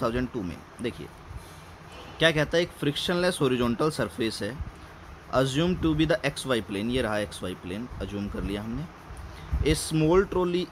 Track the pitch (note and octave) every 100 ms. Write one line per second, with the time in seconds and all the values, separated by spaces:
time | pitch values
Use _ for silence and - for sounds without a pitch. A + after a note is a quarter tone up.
0 | A#2+ B2 B2+ A#2+ F2+ - - - A#2 F2+
1 | C#2 - - - - - - - - -
2 | - - D#3+ D#3 C#3+ E3 F3 - D3 C#3+
3 | - F3 F3+ F3+ C#3 B2+ A#2+ A#2 D3+ D3+
4 | G#2+ - A2+ - G#2 C#3 - - - -
5 | - - - B2+ C3+ C3+ F3 F3 E3 D#3
6 | D#3+ E3 C#3 - C3+ A#2+ G#2 G2 A2 B2+
7 | A2 G#2 G#2 - F#2 F#2 F2+ G2+ B2 -
8 | G2 G2+ G2+ G2+ F#2 G2+ A2 B2 E3 -
9 | - - - - - - C#3 D#3 - D#3
10 | D#3 F#3 G3+ F#3 F3+ F3 F3